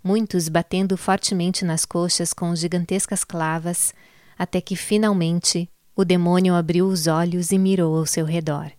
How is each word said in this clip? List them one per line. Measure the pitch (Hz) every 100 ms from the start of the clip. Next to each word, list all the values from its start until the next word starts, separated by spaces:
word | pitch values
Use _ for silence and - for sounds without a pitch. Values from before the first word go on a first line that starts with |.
muitos | 185 214 220 180 160
batendo | 165 170 185 190 190
fortemente | - 190 - 190 175 185
nas | 180 160 -
coxas | 175 175 - 170
com | - 170
gigantescas | 170 170 180 170 190 - 190
clavas, | - 170 160 165 170 175 - - - _ _ -
até | - 180
que, | - 180
finalmente, | - 214 214 190 165 170 - 214 175 _ _ -
o |
demônio | 185 180 175 180 185
abriu | 175 160 175 190
os | 185 160
olhos | 160 175 175 175
e | 190
mirou | 190 190 165 160
ao |
seu | 156 - 156
redor. | 170 156 147 156